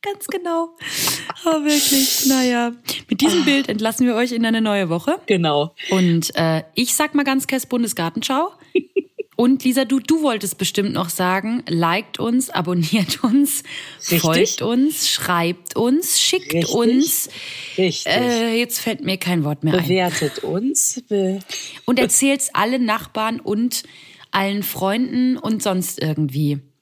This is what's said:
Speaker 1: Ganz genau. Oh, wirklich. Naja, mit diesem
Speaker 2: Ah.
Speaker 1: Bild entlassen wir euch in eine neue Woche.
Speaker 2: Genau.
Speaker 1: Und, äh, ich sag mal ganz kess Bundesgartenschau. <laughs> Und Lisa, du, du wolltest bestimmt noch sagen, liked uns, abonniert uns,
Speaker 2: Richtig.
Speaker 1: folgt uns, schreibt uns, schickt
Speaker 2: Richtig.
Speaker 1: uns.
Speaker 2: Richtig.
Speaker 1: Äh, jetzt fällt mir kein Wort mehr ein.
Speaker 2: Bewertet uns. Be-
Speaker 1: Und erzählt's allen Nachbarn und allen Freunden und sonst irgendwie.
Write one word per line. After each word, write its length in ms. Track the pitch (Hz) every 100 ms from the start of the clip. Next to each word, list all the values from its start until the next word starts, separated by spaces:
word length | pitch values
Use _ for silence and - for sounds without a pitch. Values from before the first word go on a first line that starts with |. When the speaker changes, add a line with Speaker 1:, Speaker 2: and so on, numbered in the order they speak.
Speaker 1:
Ganz 240 | 403 403 -
genau. 480 | 381 349 330 330 330 - - - - - - 339
Oh, 180 | 311
wirklich. 640 | 294 294 - 277 262 - 269
Naja, 480 | 262 254 240 233 240 - - -
mit 140 | 208
diesem 220 | 302 349
Speaker 2:
Ah. 20 | 294
Speaker 1:
Bild 240 | 277 269
entlassen 360 | 208 220 226 247
wir 100 | 226
euch 180 | 247
in 120 | 240 226
eine 140 | 226
neue 280 | 220 202 180
Woche. 300 | 170 - 359 -
Speaker 2:
Genau. 480 | 190 165 147 151 - -
Speaker 1:
Und, 440 | 190 180 170 - -
äh, 280 | 165 160 - -
ich 180 | 247 -
sag 200 | 302 294
mal 80 |
ganz 240 | 277 269 269
kess 180 | 262 -
Bundesgartenschau. 840 | 247 233 - 165 226 - 262 349 - -
<laughs> 180 | 381 - - - - - -
Und 280 | 247 262
Lisa, 200 | 254 262
du, 160 | 254 262
du 220 | - 320
wolltest 380 | 302 220 202 -
bestimmt 340 | 190 - 202
noch 160 | - 175
sagen, 540 | - 180 190 214 240 -
liked 520 | 170 170 180 220 -
uns, 320 | 226 247 254
abonniert 720 | - 175 180 160 220 180 -
uns, 400 | 240 254 285 - - - - -
Speaker 2:
Richtig. 200 | - 170
Speaker 1:
folgt 400 | 165 165 196 -
uns, 480 | 208 240 285 302 -
schreibt 680 | - - 175 170 180 - -
uns, 460 | 233 285 359 -
schickt 320 | - 370 -
Speaker 2:
Richtig. 160 | 165 160 202
Speaker 1:
uns. 540 | 233 254 320 - - - - - - -
Speaker 2:
Richtig. 300 | 190 - -
Speaker 1:
Äh, 460 | 196 247 233 233 226
jetzt 200 | 240 -
fällt 220 | - 226
mir 140 | 277 190
kein 260 | 175 175
Wort 200 | 147 147
mehr 100 | 156
ein. 80 | 185
Speaker 2:
Bewertet 600 | 165 185 180 156 151 -
uns. 580 | 147 170 247 302 - - -
Be- 300 | 202 190 196 - - - - -
Speaker 1:
Und 120 | 247
erzählt's 560 | 254 - 277 277 -
allen 320 | - 214 254 240
Nachbarn 540 | 220 - - 220 233
und 440 | - 208 247 - - - - - -
allen 320 | 196 196 202
Freunden 760 | 190 - 190 214 254 247 254 254
und 260 | 226 220
sonst 360 | 208 185 180 -
irgendwie. 600 | 156 151 151 135 147 143 - _